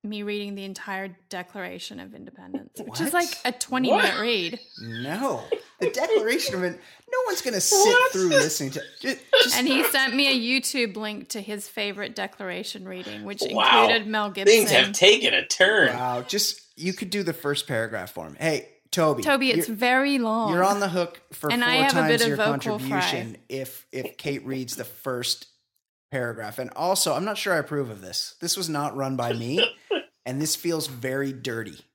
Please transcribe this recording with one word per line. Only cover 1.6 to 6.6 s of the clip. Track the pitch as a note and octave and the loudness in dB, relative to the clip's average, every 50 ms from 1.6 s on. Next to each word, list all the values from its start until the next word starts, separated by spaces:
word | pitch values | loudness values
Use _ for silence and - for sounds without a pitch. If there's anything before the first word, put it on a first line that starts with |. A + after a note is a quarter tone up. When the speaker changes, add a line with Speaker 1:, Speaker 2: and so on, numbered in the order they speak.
| F#3 F3+ F3+ F3+ - - G#3+ | -10 -10 -10 -12 -14 -14 -14
Speaker 1:
of | F3 F3+ G3 G#3+ | -14 -16 -16 -18
Independence, | - - - - - F#3+ F#3 - C#4 - - _ - A3+ | -18 -18 -20 -20 -20 -18 -12 -12 -12 -12 -12 _ -16 -14
which | B3 G#3+ - | -12 -6 -4
is | A#3+ C4 D#4+ | -4 0 0
Speaker 2:
What? | F4 F4 | 0 0
Speaker 1:
like | E4+ - - - | 0 -6 -4 -4
a | B3+ B3 | -4 -4
twenty-minute | - - - B3+ B3+ C4 B3+ C5 F#4+ B4 - - | -4 -8 -4 -2 0 2 4 4 4 4 2 2
Speaker 3:
What? | - | 0
Speaker 1:
read. | G#3 A#3+ A#3+ G3+ F3 E3+ G#3 - - - - - | 0 0 0 0 -2 -4 -6 -10 -14 -18 -18 -16
Speaker 2:
No. | G#2 A#2 A2+ A#2 B2 C#3 D#3+ G#3+ C#4 - E3+ - - - - - - - _ _ | -12 -10 -8 -8 -6 -6 -4 -2 -2 -2 -2 -4 -4 -6 -6 -6 -6 -18 _ _
The | G3 E3 | -2 -2
Declaration | - B3 D4+ - A4 G#4+ G#3+ A3 B3 E4 C4+ - G3+ | 0 0 0 2 2 2 4 2 0 0 0 -2 -2
of | F#3 | -2